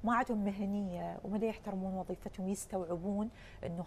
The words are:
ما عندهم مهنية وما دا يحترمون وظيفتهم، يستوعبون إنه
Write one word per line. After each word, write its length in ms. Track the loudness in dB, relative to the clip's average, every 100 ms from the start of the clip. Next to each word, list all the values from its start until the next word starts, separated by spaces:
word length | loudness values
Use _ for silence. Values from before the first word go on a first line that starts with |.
ما 120 | 6 4
عندهم 300 | 4 4 2
مهنية 720 | 2 0 2 0 0 -2 -4
وما 140 | -2 2
دا 100 | 2
يحترمون 460 | 0 -4 -2 0
وظيفتهم، 560 | -2 -2 -4 -6 -2 -2
يستوعبون 800 | -2 0 -2 0 0 2 2 0 -4 -16 -8 -4
إنه 200 | -4